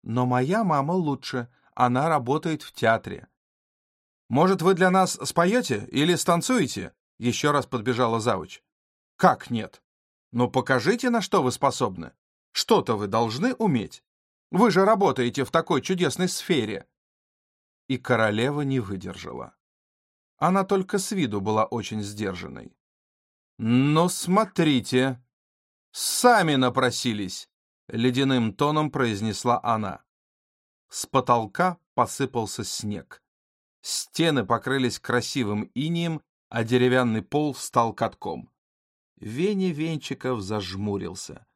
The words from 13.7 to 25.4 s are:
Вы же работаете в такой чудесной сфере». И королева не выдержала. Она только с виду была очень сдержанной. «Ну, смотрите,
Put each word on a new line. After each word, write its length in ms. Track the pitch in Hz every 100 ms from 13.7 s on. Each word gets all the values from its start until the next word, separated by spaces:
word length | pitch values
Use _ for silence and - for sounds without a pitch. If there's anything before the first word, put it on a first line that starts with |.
| 127 90 - _ _ _ _ _
Вы 180 | 175 226
же 160 | 190 196
работаете 580 | 220 190 127 120 135
в 80 | 127
такой 300 | - - 147
чудесной 480 | - 185 165 - 185
сфере». 560 | - - 160 107 104 - _ _ _ _ _ _ _ _ _ -
И 100 | 127
королева 640 | - 117 110 104 127 147
не 180 | 139 131
выдержала. 760 | 98 95 95 92 - 62 60 _ _ _ _ _ _ _ _ _
Она 260 | 160 190
только 360 | 196 196 190 208
с 120 | -
виду 300 | 202 131 104
была 240 | 98 110 107
очень 380 | 117 101 110
сдержанной. 720 | 101 101 101 87 90 64 - _ _ _ _ _ _ _ _ -
«Ну, 520 | 113 123 139 156 175
смотрите, 1120 | - - 190 220 - 160 131 - 127 135 127 _ _